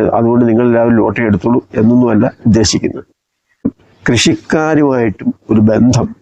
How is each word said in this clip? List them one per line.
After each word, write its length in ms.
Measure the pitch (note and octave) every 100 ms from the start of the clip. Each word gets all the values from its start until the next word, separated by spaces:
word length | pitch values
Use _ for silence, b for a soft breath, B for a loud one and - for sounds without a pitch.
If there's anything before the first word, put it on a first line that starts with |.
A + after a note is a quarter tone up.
| G#2+ G#2+
അതുകൊണ്ട് 260 | A#2 A#2+ A#2
നിങ്ങളെല്ലാവരും 480 | A2+ B2 A#2 A#2 A#2
ലോട്ടറി 220 | G#2 G#2+ A2+
എടുത്തോളൂ 300 | G2+ A2+ B2 - B2+
എന്നൊന്നുമല്ല 460 | A2 B2 B2 G#2+ B2 - -
ഉദ്ദേശിക്കുന്നത്. 560 | G#2+ G#2+ - - - - _ _ _ _ _ - - _ _ -
കൃഷിക്കാരുമായിട്ടും 1200 | A#2+ - C#3+ - E3+ D#3 D#3 C#3+ C3 A#2 G2 - - -
ഒരു 100 | A2 G#2+
ബന്ധം 380 | G#2+ A#2+ A#2+ A2 -